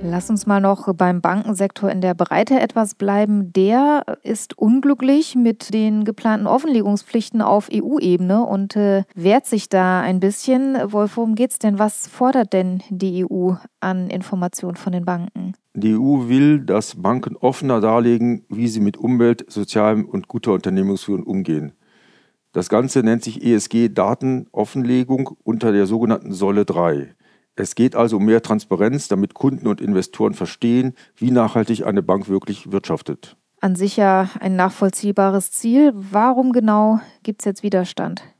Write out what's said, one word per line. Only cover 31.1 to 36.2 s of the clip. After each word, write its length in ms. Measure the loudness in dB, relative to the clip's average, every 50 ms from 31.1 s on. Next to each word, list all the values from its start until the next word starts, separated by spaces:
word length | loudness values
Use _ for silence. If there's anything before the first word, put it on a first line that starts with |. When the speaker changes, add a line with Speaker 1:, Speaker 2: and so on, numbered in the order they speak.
| _
Speaker 2:
wie 160 | _ -2 2
nachhaltig 540 | 2 2 2 2 2 0 0 0 -2 -2 -2
eine 180 | 0 0 0 2
Bank 240 | 0 0 -2 0
wirklich 420 | -2 -4 -4 -2 -6 -10 -10 -10 -6 -6
wirtschaftet. 640 | -6 -4 -4 -6 -6 -6 -10 -12 -12 -14 -20 _ _ _ _ _ _
Speaker 1:
An 160 | -2 -2 -2
sich 180 | 0 -2 -2 0
ja 340 | 2 2 4 4 2 2 -2 -6 -6
ein 160 | -4 -2 0
nachvollziehbares 920 | 0 0 0 0 0 -2 -2 -2 -2 -4 -2 0 2 2 2 2 0 -2 -4
Ziel. 420 | -8 -4 -2 2 4 6 6 4 4
Warum 560 | 0 -10 -2 0 2